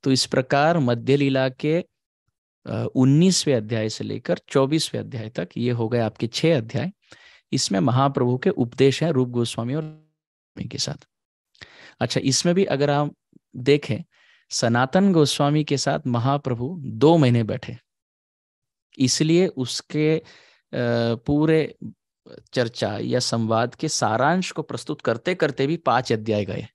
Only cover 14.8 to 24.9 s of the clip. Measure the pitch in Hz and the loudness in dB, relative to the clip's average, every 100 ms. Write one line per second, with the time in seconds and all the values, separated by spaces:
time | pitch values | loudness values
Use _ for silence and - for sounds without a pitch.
14.8 | 131 185 196 170 147 - 143 151 147 139 | 2 4 4 4 2 2 2 2 0 -2
15.8 | - 151 135 120 120 143 143 120 123 180 | -2 -2 -2 0 0 -2 -2 -6 -6 -8
16.8 | 131 113 139 170 131 120 107 104 - 120 | -10 2 6 6 6 4 0 -6 -8 -14
17.8 | _ _ _ _ _ _ _ _ _ _ | _ _ _ _ _ _ _ _ _ _
18.8 | _ - 127 - 156 170 185 - 123 - | _ -2 0 2 2 2 2 -2 -6 -8
19.8 | - 151 151 160 - - _ _ _ 131 | -6 -2 0 0 -4 -20 _ _ _ -4
20.8 | 120 117 117 117 - 147 156 160 147 - | -2 0 0 -2 0 2 4 2 0 -8
21.8 | - - _ _ - - _ - 117 - | -18 -18 _ _ -20 -20 _ -2 -2 -2
22.8 | 104 104 120 123 - 117 110 113 123 - | -4 -4 -2 -2 -2 -2 0 0 -2 -4
23.8 | 156 - 113 113 135 180 185 - 147 123 | -6 -2 -2 2 2 0 -2 -8 -10 -10
24.8 | - | -10